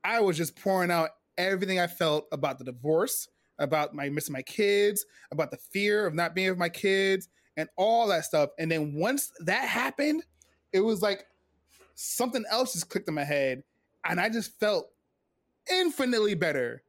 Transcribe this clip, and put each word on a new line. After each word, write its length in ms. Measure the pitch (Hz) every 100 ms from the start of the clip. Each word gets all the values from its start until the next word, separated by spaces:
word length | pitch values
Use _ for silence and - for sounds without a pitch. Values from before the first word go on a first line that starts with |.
I 180 | 190 233
was 160 | 196 160
just 180 | 165 -
pouring 360 | 196 190 175
out 180 | 170 160 - _ -
everything 420 | 185 190 190 185
I 80 | 175
felt 400 | 175 165 151 151
about 260 | 143 143 135
the 80 | 127
divorce, 640 | 123 139 160 247 - - _ _ -
about 340 | 143 151 147
my 160 | 147 139
missing 240 | 147 -
my 80 | 139
kids, 640 | 139 - 202 202 208 208 - - -
about 200 | 147 151
the 60 | -
fear 480 | - 196 208 208 196
of 80 |
not 200 | 156 170
being 160 | 170 190
with 80 | 185
my 120 | 175
kids, 580 | - 196 190 196 190 - _ _ -
and 120 | 156 -
all 320 | 202 233 226
that 180 | 170 151
stuff. 240 | 156 147 -
And 140 | 160
then 220 | 160 151
once 380 | 147 196 277 - -
that 260 | 165 214 269
happened, 560 | 233 262 262 294 311 - _ _ _ _
it 60 | 190
was 220 | 214 214
like 240 | 208 196 - _ _ _ _ _ - -
something 480 | - - 240 247 214
else 240 | 220 254
just 160 | 170 -
clicked 180 | 196 -
in 60 |
my 100 | 151
head, 400 | 143 147 135 127 - _ _ _ 170
and 140 | 175
I 100 | 208
just 300 | 226 - -
felt 280 | 214 190 - _ _ _ _ _ _ _ -
infinitely 640 | 370 359 - 254 233 208
better. 480 | 185 165 139 120 123